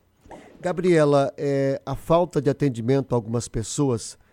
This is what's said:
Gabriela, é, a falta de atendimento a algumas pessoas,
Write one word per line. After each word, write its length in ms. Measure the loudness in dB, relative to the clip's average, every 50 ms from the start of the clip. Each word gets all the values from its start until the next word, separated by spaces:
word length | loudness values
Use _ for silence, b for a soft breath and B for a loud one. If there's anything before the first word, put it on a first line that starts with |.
| _ _ _ _ _ -20 -20 -20 -20 -20 -16 -10
Gabriela, 760 | -8 -8 -4 0 2 4 4 6 6 4 4 4 2 0 -2
é, 460 | -4 -4 -2 0 0 0 0 -2 -4 -6
a 120 | -10 -10
falta 440 | -6 0 2 2 2 2 0 -2 -2
de 80 | 0 0
atendimento 640 | 0 0 0 -2 -2 -2 0 0 0 0 0 0
a 40 | -2
algumas 320 | -2 -2 -2 -4 -6 -6 -6
pessoas, 680 | -6 -8 -8 -6 -4 -2 -2 0 -2 -4 -6 -10 -18 _ _ _